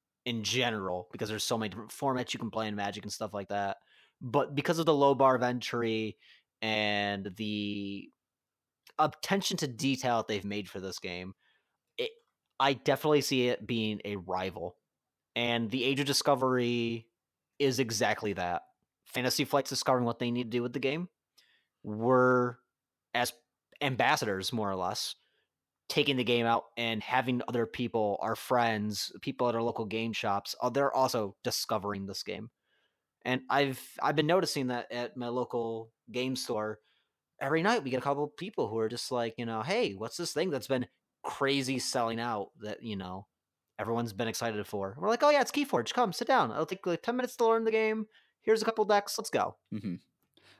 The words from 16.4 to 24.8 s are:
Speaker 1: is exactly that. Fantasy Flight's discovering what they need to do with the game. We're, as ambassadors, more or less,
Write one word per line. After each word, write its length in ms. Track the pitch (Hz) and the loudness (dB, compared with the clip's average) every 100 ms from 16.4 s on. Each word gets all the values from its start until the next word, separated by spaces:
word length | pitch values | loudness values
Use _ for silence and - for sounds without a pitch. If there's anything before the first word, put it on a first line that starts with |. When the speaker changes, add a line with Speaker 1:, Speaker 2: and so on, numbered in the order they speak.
| 127 127 120 120 117 117 - _ _ _ _ - | 4 2 2 0 -2 -4 -10 _ _ _ _ 0
Speaker 1:
is 220 | 139 123 | 2 2
exactly 540 | 120 107 113 107 107 | 0 2 2 2 -2
that. 280 | 92 87 87 - _ _ _ | -2 -2 -2 -6 _ _ _
Fantasy 400 | - 131 127 - | -8 -2 0 0
Flight's 240 | 135 143 135 | 2 0 0
discovering 380 | 131 - 127 120 | -2 2 2 2
what 140 | 117 | 0
they 100 | 120 | -2
need 140 | 120 | -2
to 120 | 117 120 | -2 -2
do 60 | |
with 100 | 120 | -2
the 60 | 127 | -2
game. 300 | 131 156 180 _ _ _ _ _ _ _ | -2 -2 -6 _ _ _ _ _ _ _
We're, 720 | 104 107 117 127 127 127 123 120 _ _ _ _ _ | -8 0 4 6 8 6 2 -2 _ _ _ _ _
as 200 | 120 123 - _ _ _ _ | 0 0 -2 _ _ _ _
ambassadors, 720 | 139 127 127 147 110 95 95 | -2 4 4 4 2 -2 -2
more 160 | 117 101 | -2 -2
or 60 | |
less, 400 | 95 | 0